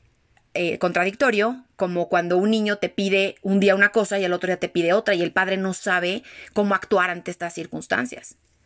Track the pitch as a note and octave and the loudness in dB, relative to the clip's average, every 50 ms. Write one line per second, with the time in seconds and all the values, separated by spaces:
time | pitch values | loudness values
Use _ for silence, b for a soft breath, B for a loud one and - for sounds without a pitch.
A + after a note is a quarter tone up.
0 | B B _ _ _ _ _ _ _ _ _ - F3 E3+ - - - F3+ F3 F3 | B B _ _ _ _ _ _ _ _ _ -4 -2 -2 -2 -2 -2 0 0 0
1 | F3 G3 G3 - C#4 C4 A3 G3+ G#3 A#3 B3+ B3+ - _ _ - G3 F3+ F3 F3 | 0 0 0 0 0 2 2 2 0 0 -2 -6 -12 _ _ -6 -4 -2 -2 -2
2 | E3+ - F#3 F3 E3+ F3 F3+ F3+ G3 G#3+ A3+ A3 G#3+ G#3 G#3 G#3 - - - - | -2 0 0 0 0 2 2 2 2 2 2 2 2 0 -2 -2 -4 -4 -2 -2
3 | G3 G3 G3 G3 G3 G3 - - - G3 G3 G3 G3 G3+ F#3+ G3 G3+ G3+ - A3+ | -2 0 2 2 0 0 -2 -6 -4 0 2 4 4 4 6 4 4 4 4 2
4 | G3+ - G3+ G3+ F#3+ F3+ F3+ F3 - F3+ F3+ F3 - - - F3 E3+ E3+ F3+ G#3+ | 0 0 0 -2 0 0 -2 -2 -2 -2 -2 -2 -4 -4 -2 0 2 2 2 2
5 | A3 - G3+ F3 F3 E3 - F#3 F#3+ F#3 F#3+ F#3+ F#3+ F#3+ F3+ - - G#3 F3+ F3+ | 2 0 0 0 0 0 0 -2 0 0 -2 -2 -2 -4 -4 -4 -4 -2 -2 0
6 | F3 F3 F#3+ B3 B B B B B B - - G#3 G3+ G3 F#3 - - G#3+ F#3 | 0 -2 -4 -6 B B B B B B -2 -2 0 0 0 -2 0 0 2 2
7 | F3+ F3+ F3 F3 - - F3 - F3 E3+ - - D#3+ - - - - - F#3+ F#3+ | 2 0 -2 -6 -8 -10 -10 -8 -8 -8 -8 -10 -12 -12 -12 -12 -6 -4 -4 -4
8 | B3+ B3 - - - - - _ _ _ b b b | -4 -6 -8 -12 -16 -20 -20 _ _ _ b b b